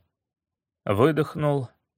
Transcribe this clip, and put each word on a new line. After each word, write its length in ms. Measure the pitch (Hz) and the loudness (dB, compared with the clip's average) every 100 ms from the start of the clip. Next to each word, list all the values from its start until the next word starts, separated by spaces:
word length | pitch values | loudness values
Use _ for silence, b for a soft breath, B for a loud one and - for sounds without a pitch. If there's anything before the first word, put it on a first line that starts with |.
| _ _ _ _ _ _ _ _ - | _ _ _ _ _ _ _ _ -2
Выдохнул 840 | 101 147 151 147 151 147 143 120 _ _ | 2 2 2 -2 -2 -2 -2 -6 _ _